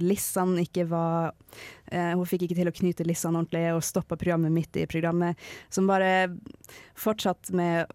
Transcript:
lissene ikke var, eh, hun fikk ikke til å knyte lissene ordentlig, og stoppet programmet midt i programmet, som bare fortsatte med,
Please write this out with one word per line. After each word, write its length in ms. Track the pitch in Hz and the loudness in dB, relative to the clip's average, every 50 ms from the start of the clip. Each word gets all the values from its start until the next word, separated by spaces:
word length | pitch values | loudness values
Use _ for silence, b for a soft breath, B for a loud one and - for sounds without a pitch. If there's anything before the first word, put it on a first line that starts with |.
lissene 640 | 175 180 202 - - - - 190 180 185 180 170 175 | 0 0 0 0 -2 -2 -2 0 2 2 2 2 0
ikke 240 | - - 180 175 165 | 0 -2 -2 -2 0
var, 400 | 170 165 165 165 165 165 165 156 - - B B B B B B B B B - | 0 0 0 0 0 0 -2 -2 -6 -10 B B B B B B B B B -6
eh, 220 | - 175 175 170 175 | -4 -2 -2 0 0
hun 100 | 180 175 | 0 0
fikk 220 | 175 190 175 180 170 | 0 -2 -2 -2 0
ikke 100 | 175 180 | 0 0
til 140 | 175 170 | 0 0
å 20 | - | 0
knyte 320 | - 185 175 170 - 165 | 0 0 0 0 0 -2
lissene 320 | 170 165 - - 165 165 165 | -2 -2 -2 -2 0 0 0
ordentlig, 260 | 165 - 175 165 165 170 165 | 0 0 0 0 0 2 0
og 80 | 165 - | 0 -2
stoppet 320 | - - 190 - - 170 - - | -2 -2 -4 -4 -4 -4 -2 0
programmet 280 | 180 170 165 160 156 | 0 2 2 2 2
midt 280 | 165 170 160 - - 165 | 2 2 0 -2 -4 -4
i 60 | 160 - | -4 -2
programmet, 460 | - 165 170 165 170 175 175 170 170 B B B B B B B | -2 -2 0 0 2 2 0 0 -2 B B B B B B B
som 160 | - 196 190 | -2 2 2
bare 460 | 196 190 190 190 185 185 185 185 180 175 - - - - - - B B B B B _ - | 4 4 4 4 4 4 2 2 0 -4 -8 -16 -18 -20 -20 -20 B B B B B _ -4
fortsatte 560 | - 220 214 214 - 190 180 - - - 185 | -2 -2 0 0 0 -2 -2 -2 -4 -2 0
med, 320 | 180 175 175 170 170 160 - | 2 2 2 2 2 0 -2